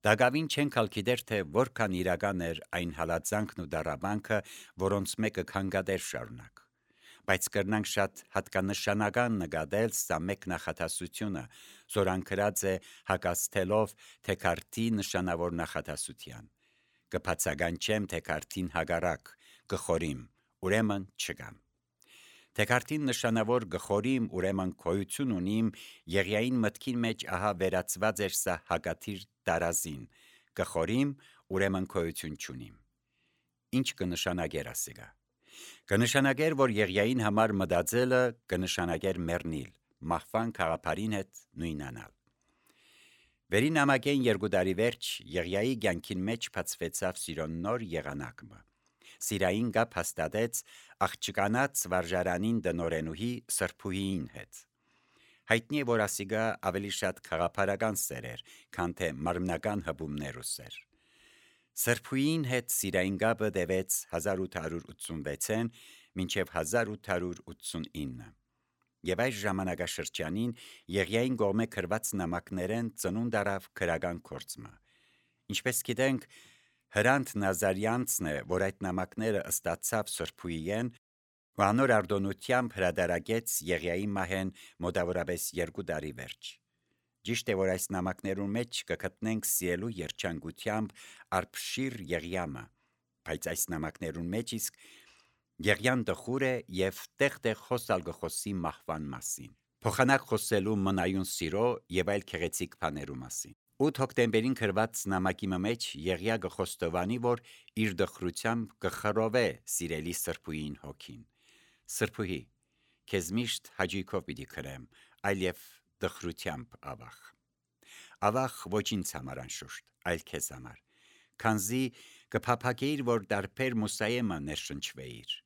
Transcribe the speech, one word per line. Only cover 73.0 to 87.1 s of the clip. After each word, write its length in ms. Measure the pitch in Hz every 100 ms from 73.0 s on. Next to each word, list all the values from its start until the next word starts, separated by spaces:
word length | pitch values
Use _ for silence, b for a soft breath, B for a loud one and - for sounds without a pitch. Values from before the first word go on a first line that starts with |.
| 92 101 120 110
առավ 300 | 101 98 -
գրական 500 | - 87 82 87 87
գործը։ 500 | - 67 - - 104 - b b b b b b b
Ինչպես 300 | 104 131 123
գիտենք, 460 | - 120 135 131 - B B B B B B
Հրանտ 360 | 104 110 139 131
Նազարյանցն 960 | 104 98 92 104 95 107 120 127 - 82
է, 60 | 71
որ 200 | - 92
այդ 200 | 98 95
նամակները 560 | 95 92 92 - 110 101
ստացավ 680 | - - 87 85 - 113 104
Սրբուհիեն 800 | - 80 - 87 82 80 107 123 - _ _ _ _ _ -
ու 60 | 101
անոր 280 | 113 135 110
արտոնությամբ 800 | 95 101 98 98 - 127 120 98
հրադարակեց 800 | 90 82 87 87 80 113 - -
Եղիայի 440 | 76 85 87 87 104
մահեն 440 | 98 95 95 95 B B B
մոտավորապես 720 | 87 92 87 87 85 87 -
երկու 340 | 87 82 90 85
տարի 240 | 78 76
վերջ։ 380 | 62 64 - - - _ _ _ _ _